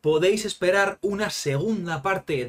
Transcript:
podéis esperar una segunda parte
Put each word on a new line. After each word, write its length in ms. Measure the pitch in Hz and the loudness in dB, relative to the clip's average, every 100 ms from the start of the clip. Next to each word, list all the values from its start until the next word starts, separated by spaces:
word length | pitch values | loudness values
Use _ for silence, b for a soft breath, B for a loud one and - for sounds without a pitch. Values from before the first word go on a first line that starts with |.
podéis 440 | 151 156 180 220 | 2 4 4 2
esperar 540 | 208 - 180 196 196 196 | -2 -2 2 4 2 0
una 300 | - 202 208 | -4 -2 -4
segunda 720 | - 147 139 196 214 170 160 | -4 -2 -2 0 -2 -4 -4
parte 420 | 196 190 - 147 | -2 -4 -2 -4